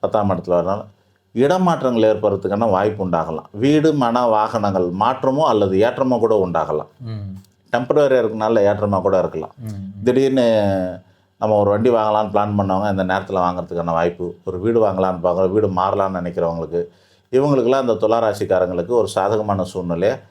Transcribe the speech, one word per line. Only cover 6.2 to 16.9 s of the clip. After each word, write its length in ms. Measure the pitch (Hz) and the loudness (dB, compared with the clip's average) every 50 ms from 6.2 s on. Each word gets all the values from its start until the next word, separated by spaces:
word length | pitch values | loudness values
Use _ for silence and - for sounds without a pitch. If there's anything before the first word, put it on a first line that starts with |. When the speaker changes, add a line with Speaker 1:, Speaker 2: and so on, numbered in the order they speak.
| 113 110 110 101 95 | 2 2 2 2 0
Speaker 1:
உண்டாகலாம். 400 | 87 85 80 78 73 76 76 - - _ - | 0 -2 -2 -2 -2 -4 -6 -6 -8 _ -16
Speaker 2:
ம். 360 | 127 113 113 104 101 95 95 95 - _ _ _ _ _ - | -14 -12 -10 -10 -10 -12 -14 -14 -18 _ _ _ _ _ -4
Speaker 1:
டெம்பரரியா 440 | 120 127 - 147 151 147 135 131 127 | -2 0 0 2 2 4 4 4 2
இருக்கனால 380 | 113 107 110 110 110 110 117 107 | 2 0 -2 -2 0 2 2 4
ஏற்றமா 420 | 101 101 104 101 104 101 101 95 | 4 2 2 0 0 0 0 0
கூட 180 | 92 98 95 92 | 0 2 2 2
இருக்கலாம். 320 | 87 87 - 80 78 - - - | 0 0 -4 -8 -10 -10 -12 -14
Speaker 2:
ம். 460 | 117 110 104 101 98 95 101 101 104 | -12 -12 -10 -10 -12 -12 -8 -4 0
Speaker 1:
திடீர்னு 960 | 123 123 131 135 135 131 131 120 117 113 107 101 98 98 95 92 92 90 - - _ _ _ _ _ _ - | 2 2 4 2 2 2 2 2 4 4 2 2 2 0 0 -2 -4 -8 -10 -16 _ _ _ _ _ _ -4
நம்ம 180 | 110 107 107 104 | 0 2 2 4
ஒரு 120 | 104 101 | 4 2
வண்டி 200 | 104 104 113 127 | 2 2 2 2
வாங்கலாம்னு 400 | 120 110 107 107 107 107 107 101 | 2 2 2 2 2 2 0 0
பிளான் 280 | 101 104 104 104 104 101 | 0 0 0 0 0 0
பண்ணவங்க 320 | 98 95 92 95 104 104 | 0 0 0 0 0 0
இந்த 140 | 98 95 92 | -2 -2 0
நேரத்துல 340 | 92 92 98 95 - 98 92 | 0 -2 -2 -2 -2 -2 0
வாங்குறதுக்கான 460 | 90 90 90 90 87 - 87 85 85 | 0 0 -2 -4 -6 -6 -6 -6 -4
வாய்ப்பு, 500 | 85 82 82 85 87 87 - 90 85 - - - | -2 0 0 0 0 -2 -4 -8 -10 -10 -10 -10
ஒரு 160 | 92 92 90 | -8 -6 -4
வீடு 260 | 95 113 117 113 110 | -2 0 2 2 2
வாங்கலாம்னு 340 | 101 92 92 95 95 92 87 | 2 0 0 -2 -2 -2 -2
பார்க்குறோம், 280 | 85 90 87 92 95 92 | -2 0 0 2 0 0
வீடு 180 | 95 110 107 98 | 2 0 0 0
மாறலாம்னு 500 | 92 90 92 98 98 98 98 95 95 90 | 0 0 0 0 0 0 -2 -2 -2 -4
நினைக்கிறவங்களுக்கு, 640 | 87 87 87 90 87 85 82 82 80 76 85 87 85 - | -6 -6 -4 -2 -2 -2 -2 -4 -6 -6 -6 -6 -6 -8